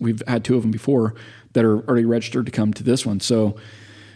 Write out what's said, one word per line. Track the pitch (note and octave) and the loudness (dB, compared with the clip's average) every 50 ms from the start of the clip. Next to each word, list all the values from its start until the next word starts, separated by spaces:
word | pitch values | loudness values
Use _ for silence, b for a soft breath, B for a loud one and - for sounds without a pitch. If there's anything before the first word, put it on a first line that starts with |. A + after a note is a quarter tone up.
We've | - A#2 A2 A2 - - | -2 -2 -2 -2 -4 -4
had | B2 A#2 A2 | -4 -2 0
two | - B2+ | 0 0
of | B2 A2+ | 0 2
them | A2 | 0
before | A2 A2 - C3+ C#3 B2 A2 A2 A2+ B B B B B B B - | -2 -2 0 0 2 2 2 0 -2 B B B B B B B 0
that | B2 A2+ | 2 4
are | A2+ G#2+ G#2+ A2 - | 4 4 2 0 0
already | C3 A#2+ A#2 | 2 2 2
registered | A#2 A#2 A#2 A2 - - B2 A#2+ | 2 2 0 -2 -2 -4 -4 -4
to | - - | -4 -2
come | - G#2+ G#2+ G#2+ | -2 0 0 -2
to | - - | -2 0
this | B2+ A#2+ C3 - | 0 0 0 0
one. | A#2 G#2 F#2+ | -2 -4 -4
So | - - B2 A2+ A2 G#2 G#2+ B B B B B B B B B B B B | -2 0 2 2 2 0 -2 B B B B B B B B B B B B